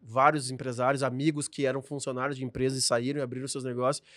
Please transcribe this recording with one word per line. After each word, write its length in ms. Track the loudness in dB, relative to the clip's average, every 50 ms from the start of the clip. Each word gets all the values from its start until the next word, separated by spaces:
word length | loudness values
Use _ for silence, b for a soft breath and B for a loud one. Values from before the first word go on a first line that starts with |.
vários 480 | -12 -2 2 6 6 6 6 4 -2 -4
empresários, 540 | -6 -6 -6 -6 -2 0 2 2 2 2 0
amigos 440 | -2 0 0 0 0 0 0 -6
que 180 | -6 -2 0 0
eram 160 | 2 0 0
funcionários 560 | -4 -6 -8 -6 -4 -4 -4 -2 -2 -2 -2
de 80 | -4 -6
empresas 320 | -6 -2 2 2 2 2 2
e 20 |
saíram 380 | 0 2 2 2 2 0 -2 -2
e 20 | -4
abriram 240 | -4 -6 -8 -6
seus 160 | -6 -6 -6 -6
negócios, 420 | -4 -2 0 2 2 2 0 b b b